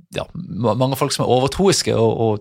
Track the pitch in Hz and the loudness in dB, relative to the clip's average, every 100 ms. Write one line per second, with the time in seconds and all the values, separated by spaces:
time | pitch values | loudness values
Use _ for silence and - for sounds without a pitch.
0 | - - - - - - 117 113 131 135 | -10 -10 -10 -12 -10 -4 -2 0 0 0
1 | 143 - 117 123 135 - 190 - - 110 | -2 -2 2 2 2 2 2 2 0 2
2 | 113 - 113 104 | 2 2 0 -2